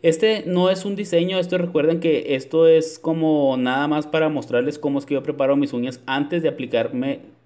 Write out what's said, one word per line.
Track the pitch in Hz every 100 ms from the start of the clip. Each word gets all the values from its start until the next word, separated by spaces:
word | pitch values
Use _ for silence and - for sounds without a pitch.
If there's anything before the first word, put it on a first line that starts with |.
Este | 165 165 220 220
no | - 180 185
es | 185
un | 202 196
diseño, | 208 170 175 190
esto | 180 180
recuerden | 175 156 151 170
que | 170 147 -
esto | 135 - 160 165
es | 160 156 -
como | - 160 160 151 139 127
nada | 127 131 147
más | 151 147
para | 160 156
mostrarles | 151 120 120 131 147
cómo | 147 143
es | 139
que |
yo | 139
preparo | 131 143 135 143
mis | 143
uñas | 127 123 127
antes | - 135 143 175
de | 160
aplicarme | - 127 120 113 123 135 139 - _